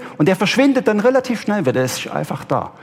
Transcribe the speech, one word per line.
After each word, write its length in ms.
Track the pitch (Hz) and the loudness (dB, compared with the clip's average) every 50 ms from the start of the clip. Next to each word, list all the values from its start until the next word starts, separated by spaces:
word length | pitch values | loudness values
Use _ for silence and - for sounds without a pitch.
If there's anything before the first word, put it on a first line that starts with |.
| - - - - | -12 -8 -4 0
und 100 | 151 175 | 2 2
der 80 | 190 | 2
verschwindet 520 | - 214 165 - - 269 285 269 262 - - | 2 0 0 2 4 4 4 4 2 2 2
dann 120 | 214 208 | 2 2
relativ 420 | 196 247 262 269 254 - 240 202 | 4 2 2 2 2 -2 -4 -4
schnell 220 | - - 208 208 165 | -2 -2 -2 0 0
wieder. 160 | 131 117 127 | 0 0 0
Er 60 | 131 | 0
ist 220 | 127 - - - - | -2 -2 -6 -8 -6
einfach 360 | - 143 151 - - 143 - | -6 -6 -6 -6 -8 -8 -6
da. 280 | - 143 120 85 - - - | -4 -4 -4 -4 -6 -12 -18